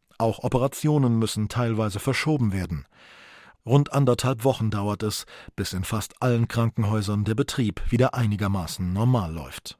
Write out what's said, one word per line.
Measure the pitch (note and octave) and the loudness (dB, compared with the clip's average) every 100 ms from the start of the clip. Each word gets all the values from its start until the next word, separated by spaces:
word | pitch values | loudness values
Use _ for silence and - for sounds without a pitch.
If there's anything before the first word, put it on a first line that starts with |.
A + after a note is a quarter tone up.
| _ - | _ -2
Auch | A2+ - | 0 0
Operationen | A2+ B2+ C3 - D3+ D3+ B2+ A2+ | 0 0 0 0 2 4 4 4
müssen | A2 G#2+ G#2 | 2 -2 -2
teilweise | B2 A#2 A2 G#2+ G2 | -2 0 0 -2 -2
verschoben | - B2+ D#3+ D3+ A2 | -2 0 0 2 2
werden. | F#2+ E2+ D#2 - _ - - - - - _ A2+ | 0 -4 -6 -10 _ -20 -20 -20 -20 -20 _ 2
Rund | C#3 C#3+ | 2 4
anderthalb | C#3 B2+ A#2+ B2 A#2 | 2 2 2 0 0
Wochen | C3 B2+ A2 | 0 2 0
dauert | G#2 G2+ G2+ | -2 -2 -2
es, | G#2+ - - - - - | -4 -4 -10 -18 -12 -8
bis | F#2+ | -6
in | F#2 | -4
fast | F#2 A2 - - | -4 -4 -6 -2
allen | B2+ A#2 A#2 | 0 2 0
Krankenhäusern | A#2+ A2+ - G#2 A2 G2+ G#2 G#2 | 0 0 0 0 0 0 0 0
der | A2 | 0
Betrieb | C#3 - G#2+ - - | -2 0 -2 -2 0
wieder | A#2 B2+ B2 | 2 2 2
einigermaßen | A2+ G2+ G2+ G2 D#2+ - F2+ | 0 0 0 -2 -4 -4 -2
normal | F#2 A2+ A#2+ E2+ | 0 2 2 0
läuft. | D#2+ C2 - - | -6 -10 -14 -16